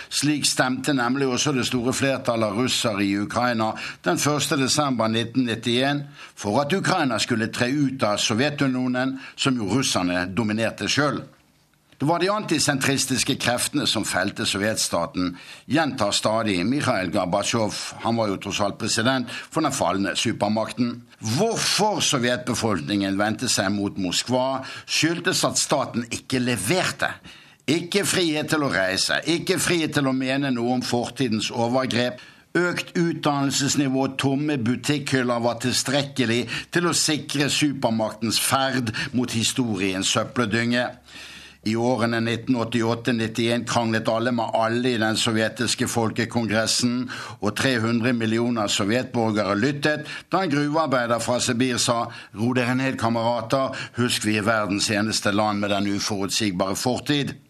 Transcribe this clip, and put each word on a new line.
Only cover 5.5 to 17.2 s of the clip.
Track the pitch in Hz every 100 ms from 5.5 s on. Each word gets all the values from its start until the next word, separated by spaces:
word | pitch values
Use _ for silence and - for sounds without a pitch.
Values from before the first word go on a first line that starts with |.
| 110 120 117 139 143 143 - - -
for | 101 110
at | 143 190
Ukraina | 143 185 143 110
skulle | - 113 110
tre | - 123
ut | 147 139 -
av | 110 104
Sovjetunionen, | - 110 147 147 139 127 127 127 131 135 - -
som | 139
jo | 123 98
russerne | 127 - - 90 87 90
dominerte | 98 110 107 110 - 101
selv. | 131 147 101 - - _ _ _ _ _
Det | - 139
var | 170
de | 180
antisentristiske | 208 139 151 120 139 143 135 - 127 - 147
kreftene | - 120 - 147 117
som | 113
felte | 90 90 95 -
sovjetstaten, | 107 98 101 90 - 90 82 90 90 90 - - -
gjentar | 135 151 - 101 -
stadig | 113 110 107 92 95
Mikhail | 143 123 107 92
Gorbatsjov. | 104